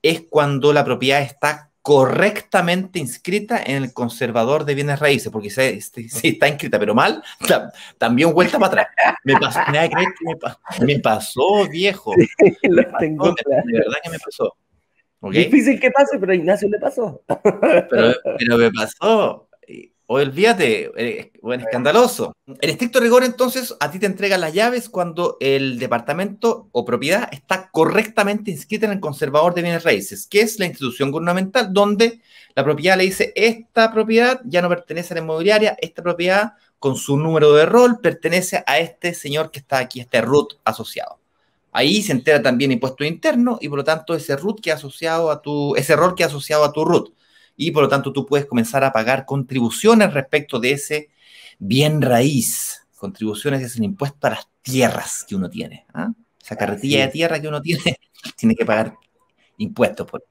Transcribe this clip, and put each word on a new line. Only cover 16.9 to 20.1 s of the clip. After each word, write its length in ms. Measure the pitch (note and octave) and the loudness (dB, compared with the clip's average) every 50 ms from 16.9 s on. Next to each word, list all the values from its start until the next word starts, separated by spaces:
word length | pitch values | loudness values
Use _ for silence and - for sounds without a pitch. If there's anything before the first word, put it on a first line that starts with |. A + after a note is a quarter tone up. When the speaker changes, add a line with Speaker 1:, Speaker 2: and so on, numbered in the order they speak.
| - C4 A#3 F#3+ C3+ - _ | -4 -4 -6 -6 -8 -14 _
Speaker 2:
<laughs> 180 | - - - _ G#3 F#3+ - - E4 - - - - | -6 -6 0 _ 0 0 2 2 4 4 2 2 2
Speaker 1:
Pero, 220 | B2+ A2 A2 A#2 B2+ - - A2+ - - | 2 4 4 4 2 0 -4 -6 -4 -2
pero 180 | A#2 A#2+ A#2+ A#2 | 0 2 4 4
me 140 | A#2 A2+ | 4 2
pasó. 760 | G2+ A2 A2 A2 - _ E3 G#3 A3+ G#3+ F3+ A2 - - _ _ _ _ _ - | 2 -2 -6 -6 -6 _ 0 2 2 2 2 0 -4 -8 _ _ _ _ _ -20
Y, 240 | - - - _ _ _ _ | -20 -20 -20 _ _ _ _
oye, 180 | - | -2